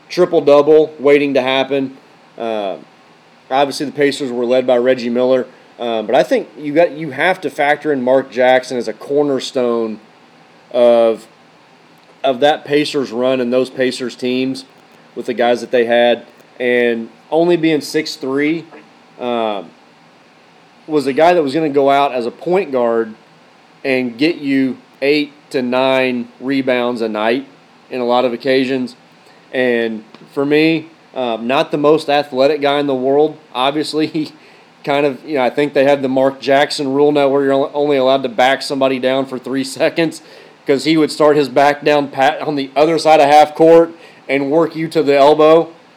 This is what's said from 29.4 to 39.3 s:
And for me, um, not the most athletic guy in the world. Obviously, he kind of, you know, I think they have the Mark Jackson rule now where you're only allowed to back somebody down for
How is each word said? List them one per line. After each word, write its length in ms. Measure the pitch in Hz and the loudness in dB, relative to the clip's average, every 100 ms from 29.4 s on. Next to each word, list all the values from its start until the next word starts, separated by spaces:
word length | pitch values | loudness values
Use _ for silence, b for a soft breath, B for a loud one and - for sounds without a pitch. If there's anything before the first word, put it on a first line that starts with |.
| b | b
And 520 | 131 127 117 113 110 110 - - | -4 0 0 -2 -6 -14 -20 -12
for 120 | - 143 | -6 0
me, 440 | 147 160 160 160 - _ | 2 2 0 -6 -20 _
um, 320 | 127 123 113 117 | -8 -6 -6 -2
not 260 | 139 165 | -2 -2
the 60 | 156 | 0
most 320 | 147 156 151 | 2 2 2
athletic 520 | 143 139 127 135 151 | -2 0 0 0 0
guy 180 | 139 143 | -2 -2
in 80 | 143 | -2
the 80 | 131 | -2
world. 420 | 131 143 151 147 - | 0 2 0 -2 -12
Obviously, 540 | 120 135 147 147 151 156 | -4 -2 -2 -4 -4 -4
he 240 | 160 147 - B B B B | -4 -8 -10 B B B B
kind 220 | - 143 143 | -4 -2 -2
of, 180 | 123 - | -4 -6
you 100 | 151 | -2
know, 80 | |
I 60 | 123 | -2
think 240 | 120 147 | -2 -2
they 100 | 143 | 0
have 180 | 135 139 | 2 2
the 80 | 131 | 0
Mark 300 | 131 135 135 | 0 0 -2
Jackson 540 | 127 139 143 - 139 | 0 2 2 -2 -4
rule 180 | 135 147 | 0 2
now 160 | 147 139 | 2 2
where 160 | 139 | 0
you're 320 | 139 135 143 147 | 0 0 -2 -2
only 220 | 147 143 | 0 0
allowed 260 | 131 135 | 2 0
to 60 | 131 | -2
back 320 | 113 127 135 | 0 0 0
somebody 360 | - 139 135 131 | -4 -2 -2 0
down 280 | 127 131 | -2 -2
for 120 | 131 | -4